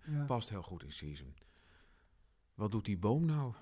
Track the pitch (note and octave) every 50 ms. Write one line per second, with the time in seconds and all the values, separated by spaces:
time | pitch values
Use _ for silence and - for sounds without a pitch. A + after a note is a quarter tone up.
0 | - D3+ D3 D3 D3 C3+ C3 A#2 A2 - A2 F#2+ E2+ - F2+ D#2+ - D2+ D2 -
1 | - D2+ D2 C#2+ C2+ C2 C2+ - - - - - - - - - - - - -
2 | - _ _ _ - _ _ _ _ _ _ - G#2 G#2+ G2+ A2 G#2 - G2+ F2
3 | F2+ G#2 A#2+ D#3 E3 D#3+ D3+ D3+ C#3 B2+ A2+ -